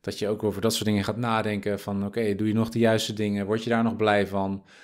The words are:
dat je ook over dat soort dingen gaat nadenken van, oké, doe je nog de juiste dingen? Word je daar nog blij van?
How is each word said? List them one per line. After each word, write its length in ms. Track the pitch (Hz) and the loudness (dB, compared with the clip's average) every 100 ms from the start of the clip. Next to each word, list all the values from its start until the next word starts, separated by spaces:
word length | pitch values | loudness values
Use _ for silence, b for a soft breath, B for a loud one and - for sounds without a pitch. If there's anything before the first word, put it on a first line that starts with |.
dat 180 | - - | -10 -4
je 100 | 104 | -2
ook 140 | 107 | 0
over 180 | 107 95 | -2 0
dat 140 | 113 | 0
soort 100 | - | 0
dingen 200 | 107 104 | 0 0
gaat 120 | 101 110 | 0 -2
nadenken 640 | 117 110 110 104 104 98 | 0 0 0 -2 -2 -4
van, 260 | - 98 101 | -4 -4 -4
oké, 280 | 117 107 | -2 -2
doe 140 | 98 107 | 0 2
je 60 | |
nog 140 | 110 113 | 2 0
de 100 | 117 | 2
juiste 340 | 113 110 - | 4 4 0
dingen? 340 | 107 104 101 98 | -2 -2 0 0
Word 180 | 110 | -2
je 60 | 117 | 0
daar 120 | 113 | 2
nog 140 | 113 98 | 2 2
blij 300 | 110 104 95 | 2 2 2
van? 400 | 98 98 98 - B | -2 -2 -6 -10 B